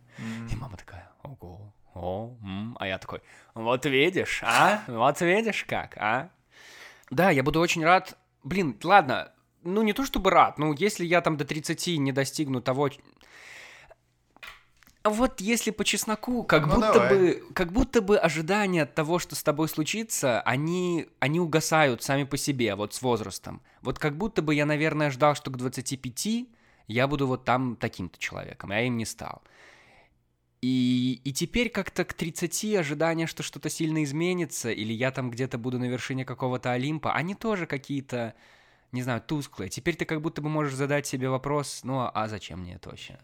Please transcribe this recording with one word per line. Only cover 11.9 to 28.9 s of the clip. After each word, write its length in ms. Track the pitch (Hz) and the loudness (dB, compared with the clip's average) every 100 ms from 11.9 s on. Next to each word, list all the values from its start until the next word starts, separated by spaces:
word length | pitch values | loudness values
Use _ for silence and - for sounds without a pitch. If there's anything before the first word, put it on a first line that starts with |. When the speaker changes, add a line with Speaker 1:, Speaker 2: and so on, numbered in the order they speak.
| 160 | 2
Speaker 2:
не 120 | 139 | 2
достигну 480 | 131 131 - 143 127 | 2 0 -2 -2 0
того, 260 | 135 131 143 | 0 2 0
ч-, 120 | - _ _ - - - - - - - - _ _ _ - - - _ _ - _ | -2 _ _ -20 -20 -20 -20 -20 -20 -20 -20 _ _ _ -20 -20 -20 _ _ -20 _
вот 360 | 214 214 254 - | 0 2 0 0
если 320 | 190 233 220 | 0 0 0
по 120 | 202 | -2
чесноку, 600 | 208 208 - 214 - 247 | 0 0 -2 -4 -2 -2
как 220 | - 156 147 | 4 4 6
Speaker 1:
Ну, 80 | 208 | 4
Speaker 2:
будто 160 | 220 | 6
Speaker 1:
давай. 160 | - 120 196 | 6 8 6
Speaker 2:
бы, 260 | 175 - - | 6 2 -4
как 180 | - 175 | -4 0
будто 280 | 208 262 240 | 0 2 2
бы 160 | 196 208 | 4 4
ожидания 640 | 165 151 160 208 196 180 | 4 0 0 0 2 2
от 100 | 139 | 0
того, 240 | - 151 175 | 0 0 -2
что 160 | - | -2
с 80 | - | -2
тобой 260 | - 147 160 | 0 2 0
случится, 720 | - 151 214 220 - 135 113 | 0 -2 -2 -4 -2 2 2
они, 640 | 107 131 156 180 180 170 - _ | 2 0 0 0 0 -2 -4 _
они 220 | 131 160 | 0 2
угасают 640 | 170 156 - 156 147 120 | 2 2 4 4 4 2
сами 180 | - 139 | 0 0
по 140 | 135 139 | 0 -2
себе, 400 | - 131 110 98 | -2 0 0 0
вот 180 | 107 | -4
с 80 | - | -2
возрастом. 600 | 127 113 104 - 92 - - _ | 0 0 -2 -10 -12 -16 -18 _
Вот 160 | 123 - | -8 -4
как 180 | 156 147 | -4 -2
будто 260 | 214 - | -2 -2
бы 120 | 156 | 0
я, 100 | 147 | 2
наверное, 460 | 147 147 156 151 147 | 2 2 0 0 0
ждал, 240 | 127 147 | 4 4
что 160 | 139 - | 4 -4
к 60 | 127 | -6
двадцати 400 | 127 131 - 131 | -6 -6 -6 -8
пяти 520 | 127 - 208 233 247 _ _ _ - | -8 -6 -2 -2 -4 _ _ _ -4
я 220 | 113 135 | 0 2
буду 180 | 147 135 | 2 0
вот 180 | 127 | 0
там 300 | 123 127 127 | 0 0 0
таким-то 420 | 113 113 - 90 - | -4 -6 -6 -10 -10
человеком, 500 | - 95 92 - 95 | -10 -8 -12 -12 -4
а 40 | 104 | -2
я 100 | |
им 100 | 123 | 0